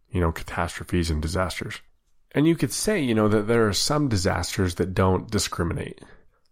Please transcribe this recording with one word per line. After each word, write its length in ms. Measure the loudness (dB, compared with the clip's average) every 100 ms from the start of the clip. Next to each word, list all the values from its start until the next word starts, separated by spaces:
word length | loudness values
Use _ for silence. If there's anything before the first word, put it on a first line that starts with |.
| _
you 100 | 0
know, 120 | 0
catastrophes 760 | 0 -6 -4 -4 -6 -4 -2 0
and 100 | 0
disasters. 600 | -2 -2 -4 -6 -10 -14 -18 _ _ _ _
And 140 | 2 2
you 100 | 2
could 160 | 0
say, 260 | -2 -2 0
you 140 | 2
know, 140 | 4 4
that 180 | 4 2
there 220 | 2 2
are 60 |
some 340 | 2 0 0 0
disasters 680 | 0 0 0 -2 -2 0 0
that 180 | -2
don't 360 | 2 2 2 0
discriminate. 720 | -2 -2 -4 -4 -4 -8 -12 -20 -20 -20 _ _